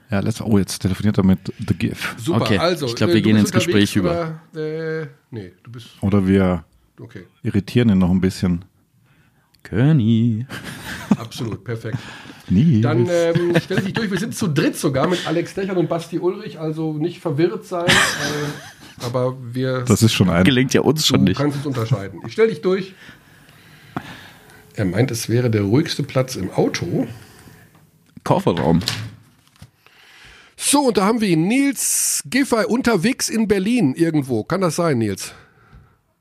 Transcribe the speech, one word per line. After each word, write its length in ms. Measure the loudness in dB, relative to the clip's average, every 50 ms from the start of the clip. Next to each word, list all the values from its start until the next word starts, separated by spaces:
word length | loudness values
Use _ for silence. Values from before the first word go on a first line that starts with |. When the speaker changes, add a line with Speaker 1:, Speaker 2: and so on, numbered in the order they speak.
| _ -4
Speaker 1:
Ja, 100 | -4 -2
letzte, 260 | 0 -2 -2 -2 -2
oh, 100 | 2 2
jetzt 220 | 2 2 0 -4 -4
telefoniert 400 | -2 -2 -2 0 0 0 2 4
er 60 | 4
mit 260 | 4 4 2 0 -12 -10 -10 -2 -2
The 60 | -2
Gif. 400 | -2 -2 -6 -4 -6 -8 -10 -10
Speaker 2:
Super, 240 | -6 -4 -2 0 0
Speaker 3:
Okay, 160 | 0 0 0
Speaker 2:
also, 300 | 2 2 0 0 -2 -4
Speaker 3:
ich 80 | -6 -2
glaub, 160 | 0 0 2
Speaker 2:
äh, 20 | 4
Speaker 3:
wir 60 | 4
Speaker 2:
du 80 | 4 4
Speaker 3:
gehen 60 | 4 4 4
Speaker 2:
bist 100 | 4 2
Speaker 3:
ins 100 | 0 0
Gespräch 300 | 4 4 4 4 4 2
Speaker 2:
unterwegs, 20 |
Speaker 3:
über. 420 | 0 0 0 -2 -2 -4 -6 -8 -12 -16 _ -10
Speaker 2:
oder? 480 | -8 -8 -6 -6 -6 -6 -6 -6 -8 -8
Äh, 40 | -10 -14 _ _ _
nee, 220 | -12 -12 -12 -12 -18 _ _
du 80 | -18
bist 180 | -18 -18 -18 -20 -12 -4
Speaker 1:
Oder 260 | -2 2 2 4 4
wir 380 | 6 4 6 4 4 2 -2 -4 _ _ _ _ _ _ -20
Speaker 2:
Okay. 280 | -20 -20 -20 -20 -20 _ _ _ -8
Speaker 1:
irritieren 480 | -2 -2 -2 -2 2 2 4 4 6
ihn 80 | 6 6
noch 120 | 6 4
ein 120 | 4 2 2
bisschen. 420 | 0 0 0 0 0 0 -2 -4 _ _ _ _ _ _ _ _ _ _ _ _ _ _ _ _ _ _ _ _
Speaker 3:
Köni. 840 | -6 -2 0 2 4 4 4 4 4 2 4 2 2 0 -2 -6 -8 -12 -14 -14 -14 -16 -14 -14 -14 -14 -12 -6 -6 -6 -6
Speaker 2:
Absolut, 460 | -6 -14 -10 -10 -8 -8 -8 -10 -10
perfekt. 340 | -10 -10 -10 -8 -10 -10 -10 -12 -14 -18 -18 -20 -20 -20 -18 -4 2
Speaker 1:
Nils. 340 | 4 4 6 6 6 4 4
Speaker 2:
Dann, 240 | 4 2 2 2 2
ähm, 440 | 2 2 2 2 2 2 2 2 2 0 0
stell 180 | 0 -4 -4 -4
dich 100 | -4 -4
durch, 180 | -4 -4 -2
wir 80 | -2 -4
sind 160 | -4 -4 -6
zu 140 | -4 -4 -2
dritt 280 | 0 0 0 0 -2
sogar 300 | -2 -4 -2 0 0 0
mit 200 | 0 -2 -2 -2
Alex 280 | -4 -4 -4 -4 -4 -6
Dechern 220 | -6 -6 -4 -2
und 120 | -2 0 0
Basti 300 | -2 -4 -6 -6 -8 -4
Ulrich, 400 | -2 -2 -4 -4 -10 -14 -12 -8
also 360 | -8 -8 -6 -4 -6 -6 -4
nicht 260 | -4 -4 -6 -6 -6
verwirrt 440 | -6 -4 0 0 0 0 0 -4 -10
sein, 220 | -8 -6 -4 0
äh, 1160 | 2 2 2 0 -2 -4 -6 -6 -6 -4 -4 -6 -8 -8 -12 -16 -20 -20 -20 -20 -20 -18 -12 -10
aber 320 | -6 -4 -2 -4 -4 -6 -8 -14 -10 -6
wir 300 | -4 -4 -2 -4 -4 2
Speaker 1:
Das 200 | 2 2 4 4
ist 100 | 4 4
schon 180 | 4 2 4
ein 140 | 4 4 4
Speaker 3:
Gelingt 300 | 6 6 4 2 4 2
ja 60 | 2
uns 260 | 4 4 2 2 2
schon 140 | 2 4 4
Speaker 2:
du 40 | 4
Speaker 3:
nicht. 100 | 4 2 2
Speaker 2:
kannst 200 | -2 -2 -2 -4
uns 80 | -6
unterscheiden. 540 | -4 -4 -4 -2 -2 -2 -4 -4 -10 -12 -14 -14
Ich 60 | -10 0
stell 160 | 2 2 2
dich 120 | 2 -2 -2
durch. 320 | -2 0 0 -4 -8 -12 -20 -20 -20 -20 -20 _ _ -20 -20 -20 -20 -20 -20 -20 -20 -20 -20 -20 -16 -14 -14 -14 -14 -20 -20 -20 -20 -20 -20 -20 -20 -20 -20 -20 -18 -8
Er 100 | -4 -4
meint, 240 | -2 2 0 0 0
es 180 | 0 -6 -4 -2
wäre 220 | -2 0 0 2
der 120 | 0 0 2
ruhigste 400 | 2 2 2 2 0 -4 -6 -6
Platz 340 | -2 -2 -2 -2 -2 -4
im 140 | -8 -8 -6
Auto. 560 | -2 0 0 0 -2 -4 -6 -4 -2 -4 -4 -4 -8 -16 -20 -20 -20 -20 -20 -20 -20 -20 -20 _ _ _ _ _ _ _ _ _ _ -14 -2
Speaker 3:
Kofferraum. 560 | 0 0 0 2 0 0 2 2 2 2 2 2 -2 -6 -6 -10 -12 -14 -18 -20 _ _ _ _ _ _ _ -20 -20 _ _ _ _ _ _ -20 -20 -20 -20 -20 -20 -20 -20 -20 _ _
Speaker 2:
So, 240 | -8 -2 0 2 2 2 2
und 80 | 2
da 80 | 2 2
haben 140 | 2 2 2
wir 80 | 2 2
ihn, 200 | 2 2 2 2
Nils 720 | 2 2 2 2 0 -2 -4 -2 -2 -2 -2 -2 -4 -4 -6
Giffey, 380 | -2 0 0 2 2 2 0 2
unterwegs 640 | 0 0 0 2 2 2 2 2 0 0 0 -4 -2
in 200 | 0 0 0 2
Berlin 460 | 0 0 2 0 2 2 2 0 2
irgendwo. 500 | 2 0 2 2 0 0 0 -2 -2 -2
Kann 160 | -2 -2 0
das 160 | 0 -2 0
sein, 220 | 0 0 0 2 0
Nils? 360 | 0 -2 -2 -6 -8 -14 -14 -20 -20 _ _ _ _ _ -20 -20 -20 _ _ _ _ _ _ _